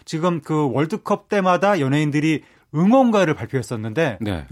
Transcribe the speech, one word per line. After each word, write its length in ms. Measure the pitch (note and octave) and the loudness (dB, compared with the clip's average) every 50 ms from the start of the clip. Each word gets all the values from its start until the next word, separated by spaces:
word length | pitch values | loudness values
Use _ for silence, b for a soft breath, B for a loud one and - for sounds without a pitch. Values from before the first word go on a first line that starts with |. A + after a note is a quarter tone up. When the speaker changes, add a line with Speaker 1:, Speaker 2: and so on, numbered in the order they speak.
| b | b
Speaker 1:
지금 360 | - - D#3 D#3 F3+ E3+ D#3+ | -10 -6 -2 -2 -2 -2 -2
그 300 | - - D#3+ D3+ D3+ C#3 | -4 -2 -2 0 0 0
월드컵 560 | A2+ C3 D3+ D#3 A3 G3+ - - G#3 G3+ - _ | 0 0 -2 -2 -4 -6 -4 -4 -4 -4 -2 _
때마다 520 | - G3+ F#3 F#3 F3+ F3 F3+ G3 G#3 F3 | -2 0 2 2 2 2 2 2 2 2
연예인들이 640 | C#3 C3+ C#3 D3+ D#3 D3 C#3 D3+ D3 D#3+ D#3 C3 b b b b b b | 2 0 2 2 0 0 0 0 0 0 -2 -2 b b b b b b
응원가를 600 | - D3 E3+ G3+ A#3+ C4+ C4 A#3+ G#3+ G3+ F#3 D#3 D3+ | -2 2 4 4 6 6 4 4 2 2 2 2 0
발표했었는데 840 | - A2+ G#2+ - C3 A2+ - B2+ A2+ G#2+ A2+ A2 D3+ E3 C#3+ G#2+ - | -2 -4 -4 -4 -4 -4 -4 -8 -8 -6 -6 -4 -2 -2 -2 -2 -4
Speaker 2:
네. 260 | A2+ G#2 G2 D#2+ C#2+ - | -4 -4 -4 -4 -4 -4